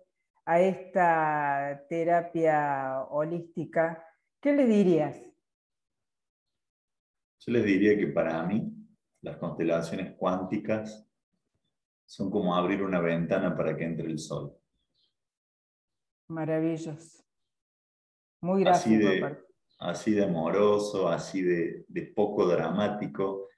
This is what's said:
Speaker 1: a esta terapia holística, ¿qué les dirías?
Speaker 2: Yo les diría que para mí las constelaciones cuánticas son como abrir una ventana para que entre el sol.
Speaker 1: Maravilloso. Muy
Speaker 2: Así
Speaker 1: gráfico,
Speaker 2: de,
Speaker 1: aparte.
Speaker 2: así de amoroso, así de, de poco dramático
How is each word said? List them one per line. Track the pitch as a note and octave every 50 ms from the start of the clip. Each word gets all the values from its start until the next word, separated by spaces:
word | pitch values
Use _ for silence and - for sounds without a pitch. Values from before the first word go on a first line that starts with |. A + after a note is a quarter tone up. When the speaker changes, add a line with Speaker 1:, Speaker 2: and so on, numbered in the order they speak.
| - _ _ _ _ _ _ _ _
Speaker 1:
a | - E3 E3+
esta | F#3 F#3+ F3+ F3+ - - - G3 F3+ E3+ E3 D#3+ D#3+ D#3 D3+ D3+ D3 C#3+ C#3+ C#3 C#3 C#3+ C#3+ - - -
terapia | E3+ E3 E3 E3 E3+ E3+ E3+ E3+ - E3+ D#3+ D#3+ D#3 D3+ D3 C#3+ C#3 C3+ C3+ C3 C3 C3+ - -
holística, | - D3 D#3 E3 E3+ E3+ D#3+ - - F3+ D3+ D3+ - E3+ D#3+ E3 E3+ - - - _ _ _ _ _ _
¿qué | - C#4+ D4
les | C#4+ C4+ A#3
dirías? | G#3+ G#3 G3+ F3+ E3+ D#3 D3+ - - - - - - _ _ _ _ _ _ _ _ _ _ _ _ _ _ _ _ _ _ _ _ _ _ _ _ _ _ _ _ _ _ _ _ _ _ _ _ _ _ _ _ _
Speaker 2:
Yo | - - A#2+
les | A#2+ G#2+
diría | G2+ F#2+ - G#2 G#2+ G2+ F#2
que | F2+
para | D2+ - E2+ D#2+ D#2+ D#2+ D#2+ E2
mí | F2+ G#2 A2+ - - - - - - _ _ _ _ _ _
las | - D#2 D2+
constelaciones | - F2 E2 D2 - E2 E2 E2 E2+ E2+ - G2+ F#2+ F#2 - -
cuánticas | - F#2 F#2 F#2 F#2+ F#2+ - A2 G#2 - - G#2+ G#2+ G#2+ - - - - _ _ _ _ _ _ _ _ _ _ _ _ _ _ _ _ _ _ _ _
son | _ - - G2+ F#2
como | F#2 G#2 F#2 F2+ F2
abrir | F2+ F2+ F2+ G2 F#2+ G2
una | F#2+ F#2 F2
ventana | E2+ E2+ E2+ E2+ E2 E2 F#2+ - - F2+ D#2+
para | - E2 D#2+ D2+
que | D2+ E2
entre | E2 E2 D#2+ E2
el | E2 D#2 D2+
sol. | - - D2 C#2+ C#2+ C#2+ - _ _ _ _ _ _ _ _ _ _ _ _ _ _ _ _ _ _ _ _ _ _ _ _ _ _ _ _ _ _ _ _ _ _ -
Speaker 1:
Maravilloso. | D#3+ D#3+ D#3+ D#3 D#3+ D#3+ D#3+ E3 E3 D#3+ E3 E3 D3 - - - - _ _ _ _ _ _ _ _ _ _ _ _ _ _ _ _ _ _ _ _ _ _ _ _ _
Muy | - E3+ F#3+ G3 F#3+
Speaker 2:
Así | F3+ F3+ E3+ - A2+ A2
Speaker 1:
gráfico, | G#2+ G#2 G2
Speaker 2:
de, | F#2+ F#2
Speaker 1:
aparte. | F#2 F#2 - - - _ _ _ _ _ _ _
Speaker 2:
así | E2+ F2 E2+ - - A2+ G#2
de | G2+ G2
amoroso, | F#2 F2 D#2+ D#2+ E2 F2+ G2 G#2 G#2 G#2 G#2 G#2 - - G2 F#2 E2+
así | E2 D#2 D#2+ - - G2 F2+
de, | F2+ F2 E2+ E2 F2 - - - -
de | F2 F2+ E2
poco | - - - G2+ G2+ - - F#2+
dramático | F2+ E2+ D#2+ D#2+ D#2+ F2 G2+ G#2 G2+ - - - C#2+ C#2+ F#2 F#2+ G2 G2 F#2+ - - -